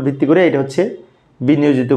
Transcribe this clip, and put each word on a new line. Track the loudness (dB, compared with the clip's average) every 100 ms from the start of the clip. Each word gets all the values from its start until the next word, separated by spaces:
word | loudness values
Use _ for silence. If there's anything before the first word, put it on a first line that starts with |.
| 0
ভিত্তি | -2 0
করে | 2 2
এটা | 0
হচ্ছে | -2 -4 -4 -6 -18 _ _ _
বিনিয়োজিত | 0 2 2 0 0